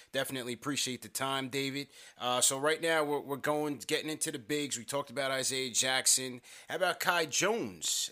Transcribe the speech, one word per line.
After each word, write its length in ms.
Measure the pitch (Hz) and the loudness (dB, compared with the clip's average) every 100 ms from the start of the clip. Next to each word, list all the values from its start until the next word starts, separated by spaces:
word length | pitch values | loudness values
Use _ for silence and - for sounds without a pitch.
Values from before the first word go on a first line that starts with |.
| - | -6
Definitely 400 | 135 135 131 123 | -4 -2 -4 -6
appreciate 480 | 117 147 135 - 123 | -6 -4 -2 -2 -4
the 80 | 110 | -8
time, 400 | - 135 135 131 | -4 0 0 -2
David. 400 | 139 139 135 143 - - - | -2 -2 -4 -8 -14 -20 -6
Uh, 220 | 120 123 | 0 4
so 160 | 123 135 | 4 4
right 240 | 147 156 | 2 2
now 220 | 165 160 | 2 4
we're, 160 | 147 143 | 4 0
we're 160 | 131 139 | -2 -2
going, 440 | 147 151 151 139 - | 0 0 0 -4 -2
getting 240 | 151 151 | -2 -2
into 200 | 151 160 | -4 -4
the 80 | 151 | -4
bigs. 380 | 104 147 143 120 | -4 -2 -2 -4
We 80 | |
talked 240 | 110 139 139 | -4 -4 -4
about 220 | 123 135 | -4 -2
Isaiah 400 | 135 127 131 131 | 0 0 -2 -2
Jackson. 720 | 110 131 131 123 - 131 123 - - - | 2 4 4 4 2 2 -8 -16 -20 -8
How 80 | 160 | 0
about 240 | 180 165 | 0 2
Kai 240 | - 175 | 2 4
Jones 880 | 156 127 180 226 131 85 - - - | 2 2 2 2 -2 -4 -2 -2 -2